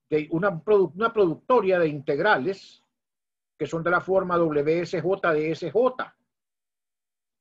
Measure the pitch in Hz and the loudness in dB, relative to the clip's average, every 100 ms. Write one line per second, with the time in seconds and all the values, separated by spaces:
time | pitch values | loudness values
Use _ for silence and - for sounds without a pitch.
0 | _ 151 151 165 202 165 - 208 180 175 | _ -4 -2 -2 -2 -4 2 2 2 -2
1 | 226 220 185 143 - 247 190 180 160 147 | -4 0 0 0 0 2 2 2 0 -2
2 | 147 143 202 175 139 196 - - _ _ | -4 -2 0 0 0 -6 -14 -20 _ _
3 | _ _ _ _ _ _ 147 165 165 180 | _ _ _ _ _ _ -6 -4 0 0
4 | 180 190 180 175 165 147 143 165 170 180 | 2 0 2 2 2 2 0 0 -2 -4
5 | 160 196 175 156 156 160 170 196 247 - | -2 0 0 0 -2 -4 -2 0 0 0
6 | - _ _ _ _ _ _ _ _ _ | -10 _ _ _ _ _ _ _ _ _
7 | _ _ _ _ | _ _ _ _